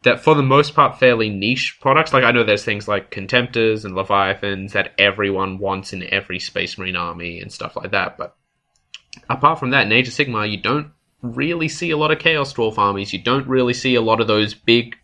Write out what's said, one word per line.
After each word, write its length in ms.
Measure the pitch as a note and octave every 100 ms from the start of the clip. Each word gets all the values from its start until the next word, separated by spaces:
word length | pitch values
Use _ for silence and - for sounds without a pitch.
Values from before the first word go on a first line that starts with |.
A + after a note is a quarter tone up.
that 200 | B2+ -
for 120 | -
the 80 | D3+
most 300 | C3+ C3+ C#3+
part 240 | - C#3 -
fairly 300 | B2+ A#2 A2
niche 480 | G2+ G#2 C3 - -
products. 320 | C3+ D3 -
Like, 100 | C3+
I 80 | A#2+
know 120 | A#2+
there's 200 | G#2+ G#2
things 240 | - G2+ G2+
like 240 | G2+ -
Contemptors 720 | - G2 B2 A#2+ A#2 A2+ A2
and 120 | G#2
Leviathans 800 | F#2 G2 G2 F#2+ G2 G2+ F#2+ G2
that 200 | G2+ - -
everyone 600 | G2+ G2+ G2+ F#2+ F#2+ F#2+
wants 340 | G2 F#2+ F#2+
in 120 | F#2+
every 360 | F2 F#2+ - F2+
Space 380 | - F2+ F#2 -
Marine 180 | F#2
army 440 | F2+ F2 E2+ F2 E2+
and 100 | F#2
stuff 240 | - -
like 160 | - G2
that, 260 | G2 F#2 -
but 180 | - _ _ _ _ _ _ - _ - -
apart 300 | B2 D3 E3
from 120 | B2+
that, 140 | C3
in 60 | G#2
Age 160 | A2+ B2+
of 60 |
Sigmar, 360 | - C3+ A2 G#2
you 80 | G2+
don't 340 | G#2+ D3 D3+ _ _ _
really 440 | B2 A#2+ D3+ E3+ D#3+
see 220 | - E3+
a 80 | D3+
lot 140 | D3+
of 80 | D3+
Chaos 340 | E3 D#3 C#3
Dwarf 240 | - A2+ A2
armies. 340 | G2+ G2 G2+
You 80 | F#2+
don't 260 | A#2+ C3+ C3+
really 260 | B2+ B2
see 220 | B2 C3
a 60 | A#2+
lot 200 | A2+ A2
of 60 | A2+
those 260 | G#2+ G#2+
big 420 | - - A#2 A#2 -